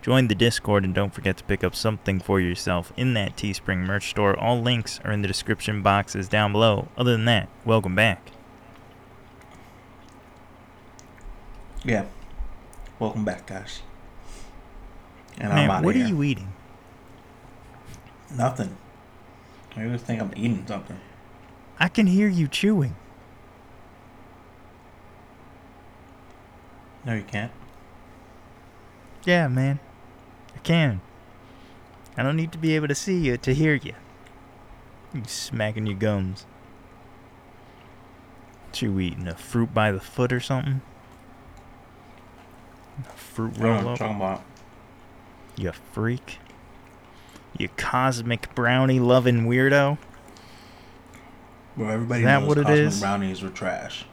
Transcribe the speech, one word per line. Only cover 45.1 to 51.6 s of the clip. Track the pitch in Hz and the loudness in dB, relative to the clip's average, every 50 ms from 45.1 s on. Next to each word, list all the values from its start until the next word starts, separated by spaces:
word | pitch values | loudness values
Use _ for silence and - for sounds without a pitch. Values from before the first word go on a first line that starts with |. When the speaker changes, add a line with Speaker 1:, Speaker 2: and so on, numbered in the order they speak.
| - - - - - - - - - | -20 -20 -20 -20 -20 -20 -20 -16 -10
Speaker 1:
You | - 104 87 82 - - - | -6 -6 -6 -6 -8 -16 -12
freak. | - - 107 113 120 127 - - - - - - - - - - - - - - - - - - - - - - - - - - - - | -6 -4 -2 -2 -2 -4 -8 -14 -18 -18 -20 -20 -20 -20 -20 -20 -20 -20 -20 -20 -20 -20 -20 -20 -20 -20 -20 -20 -20 -20 -20 -18 -8 -8
You | - 90 | -8 -8
cosmic | - - - - - 123 127 135 127 120 113 120 117 113 - - - | -6 -6 -6 -2 0 2 2 2 0 0 -2 -2 -4 -4 -4 -8 -4
brownie | - 120 117 123 131 131 131 131 127 | 0 2 4 4 4 4 4 4 4
loving | 123 120 123 131 120 127 120 117 113 117 | 6 6 6 6 6 6 4 4 4 2
weirdo. | 120 127 131 135 139 143 139 139 147 147 - - - - - - - - - - - - - - - - - - - - - - - - - - - - - - - - | 4 4 4 6 6 6 4 4 0 -2 -6 -16 -20 -20 -20 -20 -20 -20 -20 -20 -20 -20 -20 -20 -20 -20 -20 -20 -20 -20 -20 -20 -20 -20 -20 -20 -20 -20 -20 -20 -20 -20